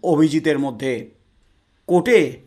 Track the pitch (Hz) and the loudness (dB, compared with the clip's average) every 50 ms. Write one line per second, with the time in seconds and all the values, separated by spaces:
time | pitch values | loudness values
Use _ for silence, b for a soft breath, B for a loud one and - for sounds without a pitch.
0 | - 170 165 147 160 156 147 160 151 160 147 139 143 139 120 107 135 135 123 113 | -2 0 2 2 2 2 2 0 0 0 -2 -2 -2 -4 -6 -6 -6 -6 -6 -6
1 | - - _ _ _ _ _ _ _ _ _ _ _ _ _ _ _ - 175 175 | -8 -14 _ _ _ _ _ _ _ _ _ _ _ _ _ _ _ -2 0 0
2 | 170 175 240 208 156 135 131 - - | 2 4 2 2 2 0 -4 -10 -20